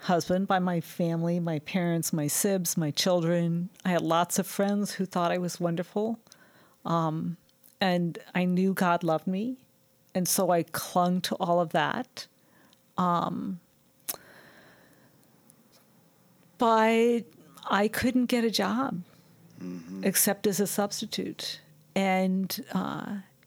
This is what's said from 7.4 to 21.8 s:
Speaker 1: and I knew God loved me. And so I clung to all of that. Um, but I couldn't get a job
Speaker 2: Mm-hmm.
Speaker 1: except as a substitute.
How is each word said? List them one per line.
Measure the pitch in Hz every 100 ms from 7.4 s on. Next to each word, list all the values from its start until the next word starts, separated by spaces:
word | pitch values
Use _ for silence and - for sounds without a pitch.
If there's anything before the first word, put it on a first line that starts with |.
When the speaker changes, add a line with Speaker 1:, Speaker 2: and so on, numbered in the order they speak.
| _ _ - _
Speaker 1:
and | 190 175 170 147 -
I | 175 180
knew | 180 190
God | 190 185 175
loved | 170 160 -
me. | 185 233 254 _ _ _ _ _ 185
And | 180
so | - 180
I | 170
clung | 160 - - 185 180 180
to | - -
all | 180 175
of | 165
that. | 170 147 - - - - _ _ _ _ _ _ -
Um, | 180 170 - 170 - 180 - _ _ _ - - - - - - - - _ _ _ _ _ _ - _ _ _ _ _ _ _ _ _ _ -
but | 233 226 220 226 233 233 - - - - -
I | 208 214
couldn't | - 247 254 240
get | 247
a | 226
job | 196 196 220 269 175 - - _ - - -
Speaker 2:
Mm-hmm. | 90 90 82 95
Speaker 1:
except | 95 - - 196 214
as | 185
a | 202
substitute. | - 208 - 214 - 190 - - - - _